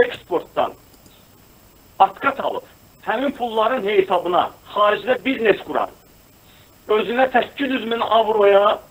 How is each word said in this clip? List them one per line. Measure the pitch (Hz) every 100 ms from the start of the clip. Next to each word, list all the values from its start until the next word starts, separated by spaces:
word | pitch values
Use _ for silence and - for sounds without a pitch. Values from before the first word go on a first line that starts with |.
Eksportdan | 240 - - 170 - - 120 - - - - - _ _ _ _ _ _ _ -
atqat | 190 - 277 262
alıb, | 143 - - - - _ -
həmin | 220 277
pulların | - 240 220 220 262
hesabına | 196 208 190 185 170 175 113 - -
xaricdə | 202 208 202 214 247
biznes | 254 254 220 -
quran, | - 127 104 - _ _ _ _ _ - - _ -
özünə | 214 196 240 262
səkkiz | 247 226 - 277
yüz | 254 220
min | 233
avroya | - 220 214 220 202 196 208 - -